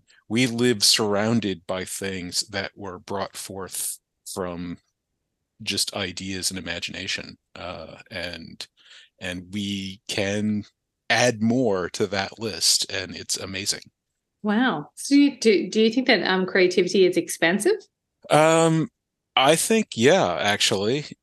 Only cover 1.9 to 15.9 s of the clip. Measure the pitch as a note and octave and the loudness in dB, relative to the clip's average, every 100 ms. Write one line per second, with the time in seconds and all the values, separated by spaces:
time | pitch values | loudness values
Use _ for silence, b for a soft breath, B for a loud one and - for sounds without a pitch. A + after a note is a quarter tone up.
1.9 | - G2 F#2+ F2 - - G2+ E2 - G2 | -8 -8 -8 -6 -6 -4 -6 -8 -10 -14
2.9 | F2+ - G2 F#2+ - - F#2+ F2+ - - | -12 -8 -6 -6 -10 -12 -12 -10 -8 -8
3.9 | - _ _ - G2+ F2+ F2 F2 - _ | -10 _ _ -12 -8 -6 -6 -10 -12 _
4.9 | _ _ _ _ _ _ - G2+ G2 - | _ _ _ _ _ _ -12 -6 -4 -4
5.9 | G2+ F#2+ F#2+ F#2+ F#2+ - F#2+ E2 E2+ - | -6 -8 -8 -8 -6 -6 -6 -8 -8 -8
6.9 | - F#2+ - - - _ - F2 E2+ D#2+ | -8 -8 -8 -10 -20 _ -14 -12 -12 -14
7.9 | - - F#2 E2+ E2 - - - b b | -20 -14 -10 -10 -12 -16 -16 -18 b b
8.9 | b b _ F#2 F2+ F2+ G2+ G2+ G2 G2 | b b _ -10 -10 -10 -8 -6 -6 -8
9.9 | F#2+ - - G2 G#2 G#2+ G#2 - _ _ | -12 -8 -4 -2 -2 -2 -2 -6 _ _
10.9 | _ - A2+ B2 A2 A2+ B2 A#2 F#2+ F2 | _ -2 2 2 2 2 2 2 0 -2
11.9 | - G2+ G2 G2 - A2+ E2+ - - - | -4 -2 -2 -6 -8 -10 -2 0 0 -2
12.9 | F#2+ F#2 - - - F#2 F#2+ G2+ - - | -6 -8 -10 -8 -8 -6 -6 -6 -6 -10
13.9 | _ _ _ _ _ G#3 G#3+ B3+ D#3 D3+ | _ _ _ _ _ -2 0 0 -2 -8
14.9 | - - C#4+ C#4+ - A3+ F#3+ F#3 G#3+ A3 | -12 2 6 6 4 4 4 2 2 2